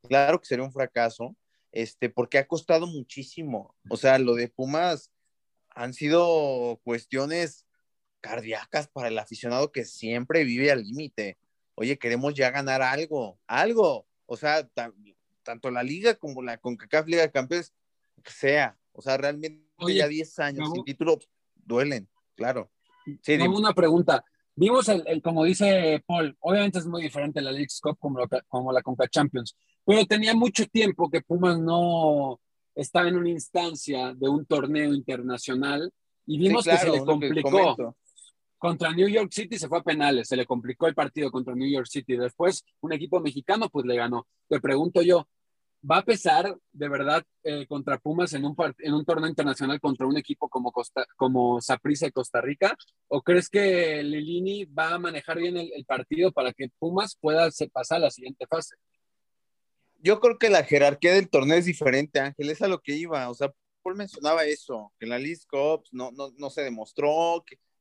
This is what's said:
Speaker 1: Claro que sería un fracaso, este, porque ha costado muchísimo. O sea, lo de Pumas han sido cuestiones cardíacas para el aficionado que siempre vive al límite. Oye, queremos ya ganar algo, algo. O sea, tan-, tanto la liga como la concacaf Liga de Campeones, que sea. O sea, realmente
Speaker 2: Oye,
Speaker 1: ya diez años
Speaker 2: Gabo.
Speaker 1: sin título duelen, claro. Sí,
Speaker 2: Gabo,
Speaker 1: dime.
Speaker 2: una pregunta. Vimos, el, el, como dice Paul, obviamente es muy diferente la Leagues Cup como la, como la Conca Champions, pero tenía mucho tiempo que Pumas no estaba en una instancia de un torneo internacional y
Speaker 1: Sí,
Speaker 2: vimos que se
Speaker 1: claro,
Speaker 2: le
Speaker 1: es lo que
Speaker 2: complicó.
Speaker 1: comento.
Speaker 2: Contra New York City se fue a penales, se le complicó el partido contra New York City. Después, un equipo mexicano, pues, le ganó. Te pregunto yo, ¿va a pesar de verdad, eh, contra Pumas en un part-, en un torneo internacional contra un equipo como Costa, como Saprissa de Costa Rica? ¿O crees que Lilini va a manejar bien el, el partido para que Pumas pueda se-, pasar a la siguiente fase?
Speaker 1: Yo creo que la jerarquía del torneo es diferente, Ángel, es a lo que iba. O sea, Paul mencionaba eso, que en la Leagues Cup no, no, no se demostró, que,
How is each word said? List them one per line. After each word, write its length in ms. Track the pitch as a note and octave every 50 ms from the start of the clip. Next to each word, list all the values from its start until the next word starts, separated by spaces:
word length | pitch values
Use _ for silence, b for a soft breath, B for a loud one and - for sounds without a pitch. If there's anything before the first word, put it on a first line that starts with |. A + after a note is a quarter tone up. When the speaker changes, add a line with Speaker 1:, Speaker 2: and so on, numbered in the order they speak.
| - B2
Speaker 1:
Claro 300 | C3 C#3 C#3 C#3+ E3+ F3
que 60 | _
sería 180 | - C#3 B2 C3
un 80 | C3+
fracaso, 640 | B2+ C#3 C3 B2 _ A#2+ A#2 A#2 A2+ - A#2 B2+ G3+ _ _ _ _ _ _ _
este, 360 | - A2+ A2+ G#2+ - _ B2+ A#2
porque 280 | _ - A#2+ - - C3+
ha 80 | C3+
costado 400 | _ E3+ D#3 - - E3 E3 F3
muchísimo. 880 | F3 E3 C#3+ B2+ _ - C#3 C3+ - - E3+ D#3+ D3 A#2+ G2+ G2 - _ _ _ G2+
O 80 | A2+
sea, 220 | A2+ - C3+ C3 C3
lo 160 | C3 B2 A#2+
de 140 | A#2+ A#2+ A#2+
Pumas 600 | _ - C3 C3+ D3 D#3+ F3 F3+ D#3+ C#3 - _ _ _ _ _ _ _ _ _ _ _ _ _
han 220 | _ A#2+ A#2+ B2+ B2
sido 840 | - D3 D3 D#3 E3+ F3 E3+ E3 D#3+ D3 C#3 C3 B2 A#2+ A#2+ A#2 _ _
cuestiones 840 | A#2+ A#2 A#2 - _ C3+ C3 C#3 D3 D#3+ F3 E3+ D3+ - - _ _ _ _ _ _ _ _ _ _ _ _
cardíacas 680 | - A#2 A2+ A#2 A2 A2+ A2 G#2 G#2+ _ - D3+ D3 _
para 200 | _ C#3 B2 A#2
el 100 | A2+ A2
aficionado 540 | G#2 - A2+ - - A#2+ A#2+ B2+ D3 D3
que 120 | - C3 A2+
siempre 600 | - - - A2+ A2+ A#2 A#2+ B2 - D#3+ E3 D3+
vive 260 | B2 A#2+ B2 C3+ C#3+
al 120 | C#3 B2
límite. 540 | G#2+ G2+ A#2+ D3 D#3 C#3 _ - G#2 G2 - _ _ _ _ _ _ _ _
Oye, 240 | - A2+ B2 C#3 -
queremos 360 | - A#2 A#2+ A#2+ C3+ D3 D3
ya 160 | C#3 C3 B2
ganar 300 | B2+ C#3+ C#3 C3+ C3 C3
algo, 560 | C3 B2+ C3+ D3 E3 D3+ D#3 C#3 A#2 G2+ F2+ _ _
algo. 600 | - A2 C3+ F3 A3 A#3 A3+ G3+ D#3+ C3 G#2+ - _ _ _ _
O 100 | - A#2+
sea, 300 | A2+ D3+ D3 D3+ D#3+ C#3+ A#2+
tan-, 260 | _ - A#2 A#2 G2+ G2+ G#2 G2+ F#2+ _ _ _ _ _
tanto 280 | _ A#2 A#2 A#2 - C3
la 120 | B2 A#2+
liga 320 | B2 C3 D3+ F#3 G#3 A#3 G#3
como 280 | _ - D3 C3+ B2+
la 160 | B2+ B2 A#2 -
concacaf 480 | _ B2 A#2+ G#2+ - - - D#3 D#3
Liga 160 | D#3+ E3 E3+
de 80 | D#3+ D3+
Campeones, 420 | _ C#3 B2+ C3 E3+ F3 E3 - _ _ _ _ _ _ _ _ _ _
que 80 | _ -
sea. 480 | - - - C#3 C#3+ D3 C#3 A2+ - _ _ _
O 100 | _ -
sea, 140 | - C3+ C3
realmente 520 | C3+ C#3 C#3+ D3 D3+ D#3 D#3 D#3 _ _ _ _ _
Speaker 2:
Oye, 180 | E3+ F3+ F#3+
Speaker 1:
ya 120 | F#3 D3 D3
diez 300 | D3+ D#3 D#3+ D#3 - -
años 220 | D3+ C#3+ C#3 C#3
Speaker 2:
Gabo. 140 | D3+ D3+ E3+
Speaker 1:
sin 80 | F3+ -
título 340 | C3+ C3+ _ D#3+ E3 D#3+ D#3 - _ _ _ _ _ _
duelen, 520 | _ _ - A#2 A#2+ C#3 D3 C#3 A2+ F#2+ _ _ _ _ _ _
claro. 340 | - A2+ B2 C3 - F#2+ _ _ _ _ _ _ _ _ D#3 C#3+ -
Sí, 140 | _ - D3+
Speaker 2:
Gabo, 60 | D#3 E3+ F3+
Speaker 1:
dime. 60 | F#3+ G#3
Speaker 2:
una 160 | G#3+ G#3+ -
pregunta. 500 | F#3 E3+ D#3+ E3 F3 E3+ - D3 B2 _ _ _ _ _ _ _
Vimos, 340 | C#3 F3 G#3+ A#3+ C4 G#3 G#3+
el, 140 | G#3 F3 D#3 D#3
el, 120 | E3 D#3
como 220 | - E3+ E3 D#3+ D#3
dice 580 | F3 F#3 - G#3 G3+ G3 F#3 E3+ D#3+ D#3 D3 _
Paul, 300 | - F3 E3+ D#3+ C#3+ - _
obviamente 400 | - E3 F#3+ G#3 G3+ G3+ F3+ F3+
es 80 | D#3+
muy 160 | F3 E3+ E3+
diferente 400 | D#3+ D3 - D3 C#3+ D3+ D3 D3
la 80 | C#3 C3+
Leagues 300 | C3+ C#3+ D3 - - -
Cup 160 | - D3+ C#3+ _
como 220 | - D3 C3+ B2+
la, 80 | B2 A#2 B2+ B2+ -
como 260 | _ - B2+ B2+ C3
la 100 | C3 B2+
Conca 260 | - - B2+ B2 C3 B2
Champions, 480 | - D#3 D3 C#3 - B2+ A#2 - _ _ _ _ _ _ _
pero 220 | - G#3 A3 G3
tenía 260 | F#3 G#3+ G#3+ G#3+ A3
mucho 320 | A3+ A3+ A#3+ A#3+ - - G#3 -
tiempo 420 | - A3+ G#3+ G3+ - - E3+ D3
que 100 | D3+ E3
Pumas 360 | - _ E3 F3 F3+ F3+ E3+ E3
no 840 | D#3+ E3 E3+ E3+ F3 F3 E3+ E3 D#3+ D3+ D3+ C#3+ C#3 C3+ B2 _ _ _ _ _ _ _ _
estaba 320 | - C3+ - - F3 F3 F3
en 80 | F3+
una 140 | F3 F3 E3+
instancia 840 | E3+ D#3 - - - F3+ F3 E3+ D#3+ C#3 - D3 C#3 B2+ B2+ B2+ B2+
de 140 | C3 C3+ C3+
un 180 | C#3+ D#3 D3
torneo 480 | _ D#3+ C#3+ C#3 C#3 D3+ D3+ D3+ D3 C#3+
internacional 1000 | C#3 C3 - C3 B2 B2 B2+ B2+ A#2+ - - B2+ B2+ C#3 C#3+ C#3+ C#3+ D#3+ F#3 _ _ _ _ _ _ _
y 100 | - D#3
Speaker 1:
Sí, 20 | D3
Speaker 2:
vimos 260 | F3 F#3+ G#3 A#3+ G3+
que 60 | E3
se 60 | E3
Speaker 1:
claro, 160 | F3 F3+ E3+
Speaker 2:
le 60 | D3+ C#3
Speaker 1:
es 60 | C3+
lo 140 | D3 D#3 D3
que 80 | D3
Speaker 2:
complicó. 240 | C#3 D#3 D#3 C#3 C#3
Speaker 1:
comento. 460 | C#3+ G3 F#3 E3+ A#2+ B2+ A#2+ A#2 - _ _ b b b b b _ _ _ _ _ _
Speaker 2:
Contra 340 | - E3+ E3 - E3+ D#3+
New 160 | E3 F3 F#3+ G3+
York 220 | G#3 A3 G#3 F#3
City 260 | - G3+ A3 E3+ A#3 F#3+
se 100 | D#3 C3
fue 100 | D#3 E3+
a 40 |
penales, 460 | - E3+ D#3 D3+ C#3+ C#3+ C#3 A#2+ A2 -
se 80 | C3
le 100 | B2+ A#2+
complicó 400 | - B2+ B2 A2 A#2+ B2+ _ E3
el 80 | E3 D3+
partido 360 | - D3 C3 _ D3+ D3 C3
contra 240 | A#2 B2+ B2+ B2+ B2
New 140 | B2+ C3 C#3
York 180 | C#3+ C3+ B2
City. 300 | - - C#3+ B2+ - B2+
Después, 480 | A#2+ B2 B2 _ - E3+ F3+ F3+ - _ _ _ _
un 140 | - D#3+ D#3+
equipo 260 | C#3+ E3 C#3 F3 F3+
mexicano, 480 | D#3+ D3 B2+ C#3 B2+ - G3 A3+ A3+ F#3+
pues, 160 | - C#3+ B2
le 100 | B2 B2
ganó. 300 | A#2+ A#2 A#2+ B2 A#2+ - _ _ _ _ _
Te 100 | D3+ C#3
pregunto 440 | - C#3 C3+ C#3 D#3+ F3+ - F3+
yo, 260 | E3+ F3+ F3+ E3+ D3 _ _ _ _ _ _ _ _ _ _ _ - C#3
¿va 100 | D#3+ F#3+
a 60 | G3
pesar 520 | - A3+ G3 - F3 D3+ D3+ - - F3+ - _ _
de 160 | _ C#3 D3 C#3+
verdad, 340 | C#3 C#3 C#3 C#3+ D3+ E3 D#3 _ _ _
eh, 240 | _ D#3 D3 D3 C3+
contra 320 | _ D3 C#3+ B2 D3 C#3 C3
Pumas 340 | _ D3+ D#3+ F3 F3 E3+
en 140 | D3+ C3+ C#3
un 100 | C#3+ D3
part-, 180 | - D#3+ D3 C3 _
en 160 | - D3+ D3
un 100 | D3+ D3
torneo 240 | - E3+ D#3+ D#3+ D#3+
internacional 500 | D3+ - D3 C#3+ C3 - C#3 C3+ C#3+ D3
contra 260 | - D3 C3 - C3
un 100 | C3 C#3+
equipo 320 | D3+ - - C#3+ _ C#3+ B2+
como 240 | - B2+ B2 B2
Costa, 320 | _ B2 A#2+ - _ C3 B2 _ _
como 440 | - C3+ B2+ B2+ B2+ B2 A#2+ A#2+ A#2+
Saprissa 460 | - - C3 B2 - D3 D3 C#3 D#3
de 60 | C#3+
Costa 280 | _ C3 B2 - - A#2+
Rica? 340 | A#2+ C3+ C#3+ _ F#3+ G#3 B3+ B B B _ _ _ _
¿O 120 | - C#3
crees 300 | - F3 F3 F3+ F3+ -
que 520 | - G3+ G3+ G3 F#3 F3 E3+ D#3+ D3+ D3
Lilini 600 | D3 D3 D3+ D3+ D3+ D#3+ E3+ F3 F#3 G3 G3+ G#3 G3
va 300 | D3+ C#3+ D3+ D#3+ D#3+ F3
a 40 | F3
manejar 380 | F3 E3+ D#3+ D3 - - D#3+ E3+
bien 200 | E3+ F3 F3+ F3
el, 120 | E3+ E3 -
el 100 | C#3+ C3
partido 480 | - D#3+ D#3 - _ D#3 D#3+ F3+ F#3
para 220 | - D3 B2+ B2 -
que 160 | - C3+ B2 _ _
Pumas 400 | D#3 E3+ F3+ F#3+ G#3+ G3 - _
pueda 300 | - D3+ D#3 D#3+ E3+ D#3+
se-, 180 | - - - -
pasar 280 | _ C3 C3 - D#3+ E3
a 60 | D#3
la 60 | C#3+
siguiente 360 | - B2 B2+ C3 C#3 _ B2+
fase? 300 | _ D#3+ E3 - - - _ _ _ _ _ _ _ _ _ _ _ _ _ _ _ _ _ _ _ _ _ _ _ _ _
Speaker 1:
Yo 200 | D#3 F3 G#3+ G#3+
creo 180 | B3 A#3+ A3+ -
que 120 | - A3
la 140 | G3 E3+ C3+
jerarquía 500 | - D3+ C#3+ C#3+ C#3+ C#3+ - - F3 F#3
del 140 | G3 F#3 -
torneo 260 | - C#3+ C3+ C#3+ D#3+
es 80 | F3 E3+
diferente, 560 | F3+ E3 - D3+ C#3 B2+ C3+ D3+ D3 - C#3+
Ángel, 300 | C3+ C#3 C#3+ - C#3+ D3
es 120 | D#3 -
a 60 | - G3
lo 120 | F#3 D#3+
que 160 | _ C#3+ C#3+
iba. 320 | D3+ E3+ E3+ D#3+ C#3 B2+ B2
O 40 | A#2+
sea, 180 | - C#3+ C3 _ _ _ _ _ _
Paul 140 | _ F#3 F#3
mencionaba 480 | G3+ G3+ F#3+ - - C#3+ D3 D#3+ E3 D#3
eso, 480 | D3+ D3+ - - - B2+ A2 G#2 G2+ _ _
que 60 | A2+
en 40 | A2+
la 80 | A#2+ B2
Leagues 280 | C3+ D3 E3+ D#3+ _
Cup 380 | _ - C#3 C#3+ D3+ D#3+ D3+ _ _
no, 180 | B2 B2 B2+ B2+
no, 200 | B2 C#3 C#3 C#3 A#2+
no 140 | C#3 C#3+ C3+
se 120 | - D#3
demostró, 800 | C#3+ C3 A#2+ A2 G#2+ - _ - C#3+ D3 D3+ D#3+ E3+ E3+ E3+ E3+ E3
que, 120 | - C3+ _ _ _ _ _